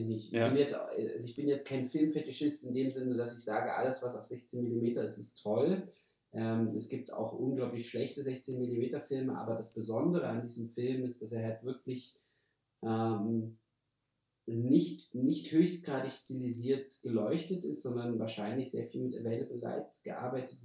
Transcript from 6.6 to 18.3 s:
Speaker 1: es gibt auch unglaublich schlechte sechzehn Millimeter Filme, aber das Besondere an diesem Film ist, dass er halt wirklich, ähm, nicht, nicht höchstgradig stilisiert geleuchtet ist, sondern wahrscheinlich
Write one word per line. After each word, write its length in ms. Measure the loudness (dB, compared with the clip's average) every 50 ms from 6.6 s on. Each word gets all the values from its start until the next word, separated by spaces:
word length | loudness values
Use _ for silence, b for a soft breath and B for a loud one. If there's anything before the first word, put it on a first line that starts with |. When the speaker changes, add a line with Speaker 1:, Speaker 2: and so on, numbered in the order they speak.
| 2 2 0
Speaker 1:
es 140 | -2 -4 -4
gibt 240 | -6 -8 -8 -6 -6
auch 200 | -4 -4 -4 -2
unglaublich 560 | -2 0 0 2 0 0 -2 -2 -4 -6 -4
schlechte 360 | -2 -2 -2 -2 -2 -4 -4
sechzehn 340 | -4 -4 -4 -6 -6 -4 -2
Millimeter 420 | -2 0 0 0 0 0 -2 -4
Filme, 380 | -4 -2 -2 0 0 0 -2 -2
aber 160 | -2 -2 -2
das 180 | -2 -4 -8 -6
Besondere 540 | -6 -4 -2 0 2 4 4 4 4 2
an 160 | 0 -2 -2 -4
diesem 260 | -6 -6 -8 -8 -8
Film 340 | -4 -2 -2 0 0 0 0
ist, 180 | -2 -4 -6 -8
dass 80 | -6
er 140 | -4 -2 -2
halt 180 | -2 -2 -4 -4
wirklich, 540 | -6 -8 -6 -6 -8 -8 -8 -8 -14 -20 _ _ _ _ _ _ _ _ _ _ _ _ -8 -2
ähm, 760 | 0 2 2 2 2 2 2 2 2 2 2 0 -2 -6 -12 _ _ _ _ _ _ _ _ _ _ _ _ _ _ _ _ -8
nicht, 680 | -4 0 0 4 8 8 8 8 6 -2 -8 -12 -8 -4
nicht 380 | 2 4 4 2 2 0 2 6
höchstgradig 600 | 6 6 6 4 -2 -4 -2 -2 -2 -2 -2 -6
stilisiert 880 | -8 -10 -6 -6 -4 -2 -2 -2 -2 2 2 2 2 0 -8 -14 -10 -6
geleuchtet 640 | 0 2 2 2 4 2 0 0 0 -4 -2 -2
ist, 180 | -4 -4 -4 -4
sondern 360 | -2 -2 -2 0 0 0 0
wahrscheinlich 520 | 0 -2